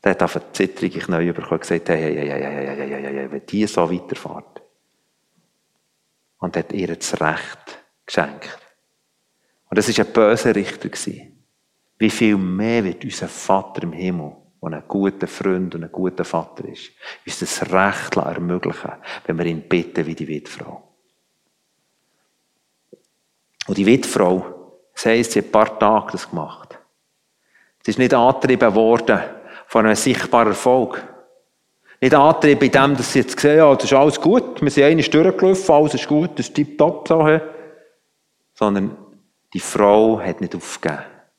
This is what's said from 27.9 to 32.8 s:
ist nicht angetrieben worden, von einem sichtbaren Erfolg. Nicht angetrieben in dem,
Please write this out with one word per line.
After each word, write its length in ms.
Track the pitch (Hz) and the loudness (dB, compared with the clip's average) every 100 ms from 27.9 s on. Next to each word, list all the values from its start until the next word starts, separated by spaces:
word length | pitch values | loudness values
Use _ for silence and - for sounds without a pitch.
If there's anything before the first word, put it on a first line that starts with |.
ist 60 | 147 | 0
nicht 140 | 127 | 2
angetrieben 640 | 131 120 110 - 120 117 | 4 4 2 2 4 4
worden, 460 | 101 113 117 117 101 82 - - - - | 4 4 4 2 0 0 -14 -20 -20 -2
von 200 | 117 110 | 2 2
einem 100 | 104 | 2
sichtbaren 520 | - 123 - 120 110 | 0 -2 2 2 2
Erfolg. 540 | 95 127 127 113 - - - _ _ _ _ _ _ _ _ | 2 2 2 0 -6 -14 -20 _ _ _ _ _ _ _ _
Nicht 140 | 131 | 4
angetrieben 520 | 147 143 156 151 143 135 | 6 6 4 4 4 4
in 60 | |
dem, 240 | 135 | 4